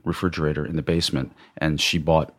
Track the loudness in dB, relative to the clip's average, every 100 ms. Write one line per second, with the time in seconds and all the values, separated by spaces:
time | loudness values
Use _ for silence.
0 | -4 -2 -2 0 -2 0 -2 -4 0 0
1 | 0 -2 -4 -10 -20 -4 -2 0 0 0
2 | 4 2 2